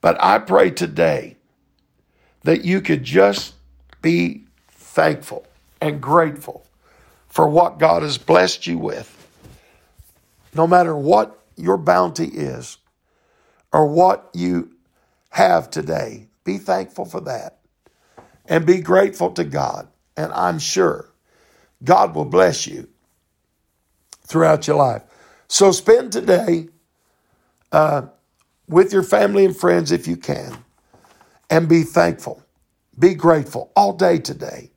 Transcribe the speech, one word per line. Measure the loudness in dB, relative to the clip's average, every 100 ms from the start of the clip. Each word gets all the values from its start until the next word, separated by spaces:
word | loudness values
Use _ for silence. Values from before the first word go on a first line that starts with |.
But | 0 2
I | 2 2
pray | 2 2 2
today | 0 -6 0 0 0 -8 -20 _ _ _ _ _ _ _ _ _ _
that | -2 -2 0
you | -4
could | -2 -4
just | 0 2 4 2 -10 _ _ _ _ _
be | -2 0 -2 -6 _ _ _
thankful | _ -8 0 0 -2 -10 -18 -18 _ _ _
and | -8 -6
grateful | 0 0 0 -6 -16 -18 _ _ _ _ _ _ _
for | 0 2
what | 2 0 2
God | 2 2
has | -2 -8
blessed | 0 0 2 -2 -8
you | -8
with. | -6 -10 -14 _ _ _ -20 -20 _ _ _ _ _ _ _ _ _
No | -2 2
matter | 4 2 -2
what | 0 2 0 -8 _ -10
your | -2 -2
bounty | 2 2 0 -4 -8
is | -6 -10 -10 -16 -20 _ _ _ _ _ _ _ _ _
or | 0 0
what | 2 2 2 -6
you | -8 -4 -4 -6 _ _ _ _ _ _
have | 0 2 2 -2
today, | -10 -6 -6 -8 -14 -20 _
be | -10 -10
thankful | -6 -6 -6 -12 -12
for | -12
that | -12 -12 -14 _ _ _ _ _ _ _ _ _ _
and | -2 2
be | 0
grateful | 4 2 2 -2 -6
to | -4
God. | -6 -4 -6 -6 -14 _ _ -10
And | -8
I'm | -4 -4 -4
sure | -6 0 0 -2 -12 _ _ _ _ _ _ _
God | 2 2 2 -2
will | -2
bless | 2 2 0 -8
you | -12 -18 _ _ _ _ _ _ _ _ _ _ _ _ -20 _
throughout | 0 2 2 0
your | 0
life. | 0 -2 _ _ _ _ _
So | 4 4
spend | 4 4 4 4
today, | -6 0 0 2 -4 -4 _ _ _ _ _ _ _ _ _ _
uh, | 2 2 0 -6 _ _ _ _ _ _
with | 2 4
your | 2
family | 2 2 2 2 2
and | 2
friends | 0 0 0
if | -4 -4
you | -8
can, | -6 -8 -10 -18 _ _ _ _ _ _ _ _ _
and | 0 4
be | 2
thankful. | 2 0 0 -2 -12 -16 _ _ _ _ _ 2
Be | 2
grateful | 4 2 2 0 -12 -4 0
all | 0
day | 0 0 0
today. | -4 -12 -14 -16 -20